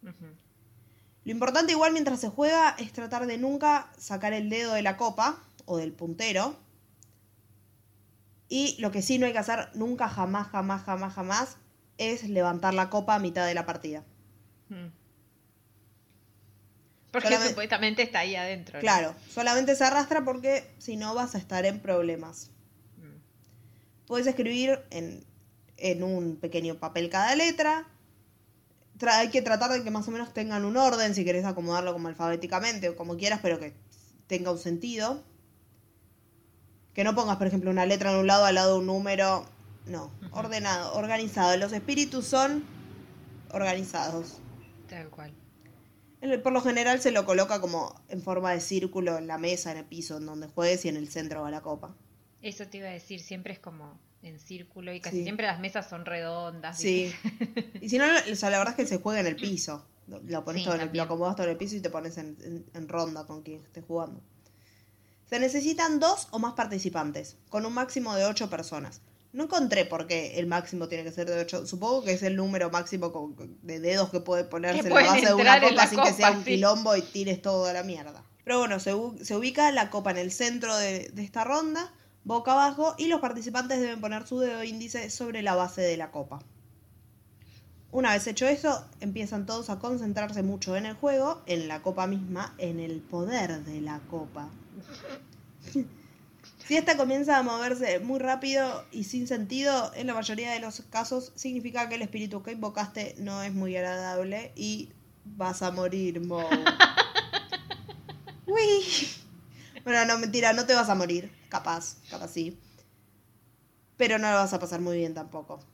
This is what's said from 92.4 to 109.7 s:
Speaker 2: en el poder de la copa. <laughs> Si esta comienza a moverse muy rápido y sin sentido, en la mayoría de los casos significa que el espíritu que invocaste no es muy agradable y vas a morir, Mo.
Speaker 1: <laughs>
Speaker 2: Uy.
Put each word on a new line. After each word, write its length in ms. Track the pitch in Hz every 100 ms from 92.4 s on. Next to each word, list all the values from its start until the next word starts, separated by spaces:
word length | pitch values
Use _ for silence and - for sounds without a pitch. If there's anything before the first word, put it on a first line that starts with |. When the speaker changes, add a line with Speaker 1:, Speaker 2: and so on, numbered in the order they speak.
| 214 -
Speaker 2:
en 200 | 180 165
el 220 | 165 160
poder 600 | - 175 180 247 180 160 147
de 160 | 151
la 180 | 151 151 -
copa. 380 | 165 156 147 147 - - 196 - 285 554 285 - - - - -
<laughs> 100 | 277 247 - - - - - - - -
Si 120 | 294
esta 180 | 294 302
comienza 420 | 262 269 285 277
a 60 |
moverse 560 | 247 233 240 247 247 180
muy 200 | 226 262
rápido 640 | 262 262 269 269 262 240 -
y 140 | -
sin 240 | 202 254 247
sentido, 640 | 247 202 262 277 269 220 -
en 120 | 254
la 60 |
mayoría 360 | 226 220 214 240
de 80 | 233
los 180 | 226 214 -
casos 440 | 220 226 254 254 -
significa 540 | 269 254 233 240 233
que 60 | 233
el 60 |
espíritu 400 | 214 202 214 202
que 120 | 196
invocaste 640 | 226 214 208 208 214 208 -
no 260 | 202 196
es 100 | 196
muy 220 | 196 185 185
agradable 800 | 180 185 185 185 190 202 233 -
y 340 | 208 214 - - - - -
vas 360 | - 185 180
a 100 | 185
morir, 500 | 180 180 190 185 170
Mo. 180 | 175 170
Speaker 1:
<laughs> 80 | 165 - - - 359 - 453 392 - 381 - 370 - - - - - - - - -
Speaker 2:
Uy. 640 | 415 427 403 370 - 294 - - - - - -